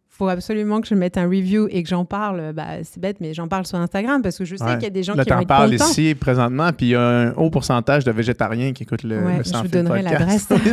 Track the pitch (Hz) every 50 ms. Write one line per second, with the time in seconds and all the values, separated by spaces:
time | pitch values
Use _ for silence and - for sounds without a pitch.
0 | _ _ _ _ 196 190 180 180 180 - 220 214 214 208 208 220 220 - 220 196
1 | 180 180 - 196 175 175 185 196 185 185 202 214 214 - - 175 170 151 185 175
2 | 180 175 - 202 214 208 190 175 160 156 156 160 151 - 160 170 165 - - 170
3 | 175 196 208 196 175 156 156 160 170 165 190 190 185 - - 175 170 175 - 196
4 | 202 240 285 277 233 190 165 - 190 160 185 190 123 117 123 117 220 208 185 190
5 | 185 180 202 147 131 117 127 - 180 - 139 - - 214 220 - 285 339 311 -
6 | 156 156 151 131 - 131 127 127 123 120 127 135 160 175 151 - 131 120 120 120
7 | 120 120 120 120 120 117 117 - 160 160 - 143 127 - 131 120 117 - 139 147
8 | 131 127 110 110 113 117 120 - 117 101 113 117 127 135 127 - 117 - 120 110
9 | - 113 110 107 180 180 180 175 120 - - 120 110 180 165 180 175 170 170 196
10 | 190 175 156 147 165 180 202 208 - - 208 202 220 208